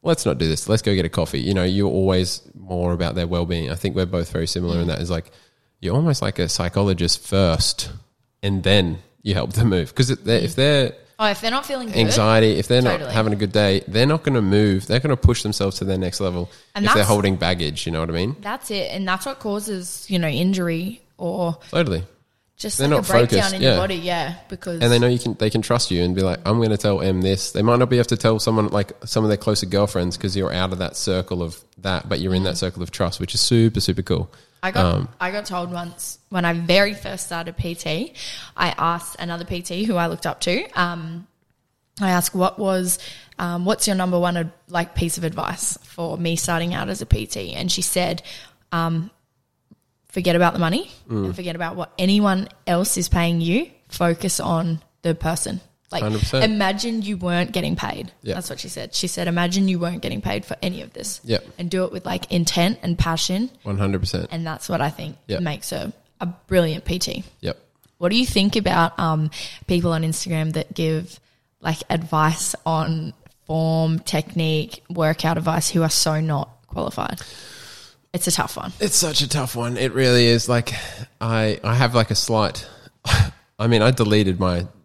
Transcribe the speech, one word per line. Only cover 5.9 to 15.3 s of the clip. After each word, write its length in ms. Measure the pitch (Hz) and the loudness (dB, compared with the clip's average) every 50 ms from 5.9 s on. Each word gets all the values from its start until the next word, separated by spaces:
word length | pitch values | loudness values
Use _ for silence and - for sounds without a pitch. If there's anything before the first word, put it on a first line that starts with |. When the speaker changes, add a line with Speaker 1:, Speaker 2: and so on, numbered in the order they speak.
| 95 | 0
Speaker 1:
almost 280 | 135 160 170 143 127 | 2 2 2 0 0
like 160 | 110 107 101 - | -2 -4 0 -2
a 80 | 90 85 | -2 -2
psychologist 720 | - - 87 87 - 98 101 101 95 82 87 85 - - - | 0 -2 -2 0 2 2 2 2 2 2 2 0 0 -2 -2
first 680 | - - 98 98 87 80 - - - - - - - - - - _ _ _ _ _ _ _ | -2 2 4 4 4 4 2 0 -2 -2 -4 -6 -10 -10 -14 -16 _ _ _ _ _ _ _
and 200 | - 101 98 95 90 | -4 -2 -2 0 2
then 340 | 95 98 104 92 85 80 90 - _ _ _ | 4 4 4 4 2 -2 -6 -10 _ _ _
you 120 | _ 101 95 | _ 0 0
help 180 | 92 62 - | 0 0 0
them 160 | 95 107 117 117 | 2 2 4 4
move. 260 | 95 90 80 - - | 4 2 0 0 0
'Cause 160 | - 117 123 | 0 2 2
if 140 | 131 - - | 2 -4 0
they're, 160 | 107 117 110 | 2 2 2
if 140 | - - - | 2 0 0
they're 360 | - 135 147 147 139 131 - - - - _ _ - | 2 2 4 4 4 2 0 -2 -8 -20 _ _ -2
Speaker 2:
Oh, 80 | 220 | 0
if 160 | 208 202 196 | 0 0 0
they're 80 | - 226 | -4 -2
not 160 | 240 269 285 | -2 -2 -4
feeling 220 | - 277 262 247 226 | -4 -6 -6 -6 -4
good. 100 | - 104 | 0 2
Speaker 1:
anxiety, 540 | 113 104 107 113 107 110 110 110 113 110 | 2 4 4 4 4 6 6 6 6 6
if 140 | 104 76 104 | 4 2 2
they're 140 | - 120 123 | 2 4 4
not 120 | 127 120 | 4 4
Speaker 2:
Totally. 200 | 95 - - - | 2 0 -2 -2
Speaker 1:
having 200 | - 113 110 110 107 | 0 2 2 2 2
a 20 | |
good 160 | 98 107 98 | 0 0 0
day, 300 | 90 107 104 98 95 98 - | 2 4 4 4 4 2 0
they're 200 | - 95 110 123 | 0 2 2 4
not 160 | 139 156 160 | 4 2 2
gonna 180 | - 147 135 120 | 0 0 2 2
move. 460 | 107 92 98 104 107 104 95 95 101 | 4 4 6 6 6 6 4 2 0
They're 140 | - 104 123 | 0 0 0
gonna 180 | 131 151 131 123 | 2 0 0 4
push 240 | - - | 4 4